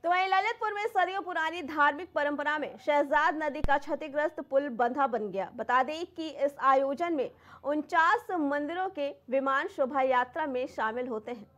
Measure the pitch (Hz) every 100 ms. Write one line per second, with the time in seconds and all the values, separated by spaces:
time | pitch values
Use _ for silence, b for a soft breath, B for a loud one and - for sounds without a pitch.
0 | 330 359 381 381 415 466 427 403 427 392
1 | 359 392 359 349 320 339 285 311 294 294
2 | 359 311 294 294 294 302 254 - - 294
3 | 294 294 311 302 302 285 302 285 294 285
4 | 302 285 302 320 294 269 285 226 240 269
5 | 269 233 208 185 185 240 220 247 262 311
6 | 349 - 320 - 277 285 262 269 269 277
7 | 339 311 226 - B B 269 302 294 339
8 | 330 453 - 359 285 285 294 349 381 381
9 | 285 285 - 262 269 269 320 - 262 294
10 | 262 247 247 330 311 247 254 - 220 233
11 | 254 214 214 240 202